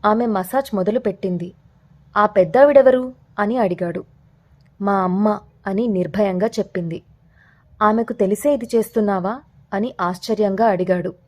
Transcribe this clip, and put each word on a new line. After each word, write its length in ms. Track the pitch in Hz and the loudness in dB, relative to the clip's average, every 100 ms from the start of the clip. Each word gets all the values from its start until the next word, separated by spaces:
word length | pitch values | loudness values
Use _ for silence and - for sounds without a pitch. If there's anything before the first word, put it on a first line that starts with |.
| 208 | 0
ఆమె 200 | 220 240 | 0 0
మసాజ్ 500 | 208 185 262 269 202 | -2 -2 -4 -2 -2
మొదలుపెట్టింది. 760 | 185 226 233 196 190 180 175 - _ _ _ _ _ - | -2 -2 -2 -4 -6 -6 -8 -14 _ _ _ _ _ 0
"ఆ 80 | 208 | 2
పెద్దావిడెవరు?" 880 | 208 180 226 285 277 262 254 254 254 _ - | 4 2 6 6 8 6 4 0 -12 _ -4
అని 180 | 208 254 | -2 0
అడిగాడు. 460 | 208 175 175 160 151 _ _ _ _ _ _ _ | -2 -2 -6 -8 -12 _ _ _ _ _ _ _
"మా 120 | 202 | -2
అమ్మ" 460 | 196 185 185 214 208 - _ - | 0 0 2 0 0 -8 _ -6
అని 200 | 190 240 | -2 -2
నిర్భయంగా 600 | 190 175 185 202 180 214 | -2 -2 0 0 0 -2
చెప్పింది. 560 | 226 196 - 170 165 _ _ _ _ _ _ _ _ | -2 -6 -6 -8 -10 _ _ _ _ _ _ _ _
"ఆమెకు 320 | 214 220 226 | 0 0 -2
తెలిసే 400 | 226 196 208 294 | -2 0 0 0
ఇది 160 | 285 233 233 | -2 0 -2
చేస్తున్నావా?" 640 | 220 233 208 196 185 247 _ _ _ | -2 -2 -2 -2 -4 -8 _ _ _
అని 200 | 196 233 - | -6 -6 -4
ఆశ్చర్యంగా 640 | 175 180 - 214 208 190 226 | -6 -6 -6 -2 0 2 0
అడిగాడు. 480 | 185 175 135 175 - | 2 0 -2 -2 -8